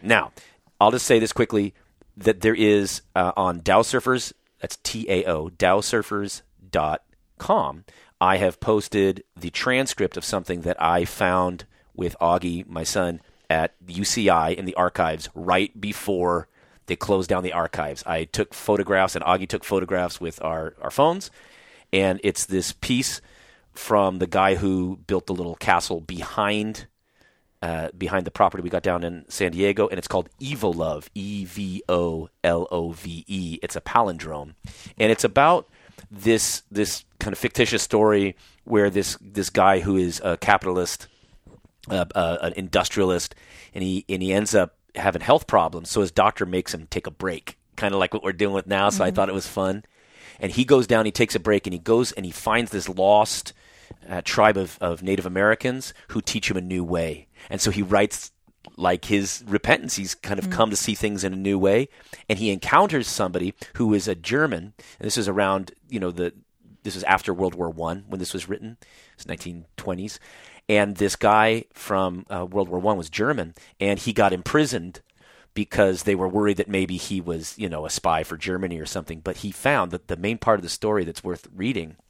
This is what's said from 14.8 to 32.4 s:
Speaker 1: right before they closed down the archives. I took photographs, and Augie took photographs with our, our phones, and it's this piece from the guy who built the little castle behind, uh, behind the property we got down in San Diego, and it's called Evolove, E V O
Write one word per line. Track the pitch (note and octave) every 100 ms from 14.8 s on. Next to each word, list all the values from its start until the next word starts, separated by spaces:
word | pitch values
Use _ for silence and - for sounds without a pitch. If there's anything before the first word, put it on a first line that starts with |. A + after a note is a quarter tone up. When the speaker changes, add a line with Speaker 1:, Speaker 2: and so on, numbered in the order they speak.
| F2+ - E2 D#2+ -
Speaker 1:
right | E2 F2 F#2 G2+ A2
before | G#2 G2+ - F#2 F2 E2+ - _ _ _ -
they | F2
closed | - F#2+ F2
down | F#2
the | F2+
archives. | E2+ E2 - D2+ C#2+ -
I | E2 D#2+
took | - G2+
photographs, | - - G2+ F#2+ F#2+ F#2+ E2+
and | D#2+
Augie | F#2 F#2
took | G#2+
photographs | - G2 F2+ F#2 F2 -
with | E2+ -
our, | D#2+ D#2+ D#2 -
our | -
phones, | - D3+ F#3 - _ - - - - -
and | F#2+ F#2+ F#2
it's | G2+ - -
this | F#2 -
piece | - - B2+ - - _ _ _ _ _
from | - - G#2 G2 F#2
the | F2+
guy | F#2+ G2 F2+
who | G2 F#2+ F2+ F#2+ -
built | F#2+ -
the |
little | F2+ E2+ E2
castle | - F2 - E2+
behind, | D#2 F2 - - G#2 G#2 G#2+ G#2+ - _ _ _ _ _ _ -
uh, | E2+ E2 D#2+ F2+
behind | F2 F#2+ E2+
the |
property | - F#2+ F#2+
we | F2
got | F2+
down | F#2+ F2
in | E2+ F2 -
San | - F#2
Diego, | E2+ G2+ G2+ G2
and | F#2
it's | -
called | F#2+ F2 -
Evolove, | C3+ C#3 G2+ E2 D#2+ D2+ - G#2
E | G2+ G2+ F#2
V | G2 G2 F2+ -
O | F2+ E2+ D#2+ - _